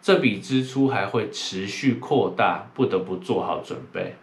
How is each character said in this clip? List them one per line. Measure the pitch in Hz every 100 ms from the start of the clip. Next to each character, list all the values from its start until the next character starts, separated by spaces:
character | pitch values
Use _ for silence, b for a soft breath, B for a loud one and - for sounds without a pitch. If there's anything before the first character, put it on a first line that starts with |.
这 | - 185
笔 | 131 98
支 | - 131
出 | 127 135 135
还 | 120
会 | 98 117 104
持 | - - 95 98
续 | - 135
扩 | 113 - 143 95 90
大， | 101 80 -
不 | - 131
得 | 95
不 | 92 92
做 | - 101
好 | 85 80
准 | - 87 -
备。 | 90 92 -